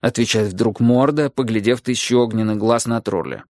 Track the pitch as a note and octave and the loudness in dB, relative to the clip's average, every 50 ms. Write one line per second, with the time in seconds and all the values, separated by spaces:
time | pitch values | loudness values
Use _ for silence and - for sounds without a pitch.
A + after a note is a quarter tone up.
0 | - A#2 A2+ - A#2+ A2+ - A2 G#2+ G#2 F#2 F#2 A#2+ A#2 G2+ - A#2+ A#2 B2 B2 | -2 -2 0 0 0 0 2 0 0 -2 0 0 0 0 0 2 2 4 4 4
1 | C3 C#3 D3 D3 D3+ C#3 - - C3+ A2+ A2+ A2 G2+ A2 B2 A#2+ _ - B2+ A#2 | 4 2 2 0 -2 -2 -2 -4 -2 -2 -2 0 2 0 0 0 _ -6 -4 -4
2 | - - B2 B2 A#2+ A#2 G#2+ A2 A2 G#2+ A2 G#2 G#2 A2+ A#2 A#2 - A#2 A#2 A#2 | -2 0 2 2 2 2 0 -2 -2 -2 -2 -2 2 2 2 2 0 -2 -4 -4
3 | A2+ - G2 F#2 D#2+ - C2+ - - _ | -4 -4 -4 -4 -4 -6 -8 -12 -12 _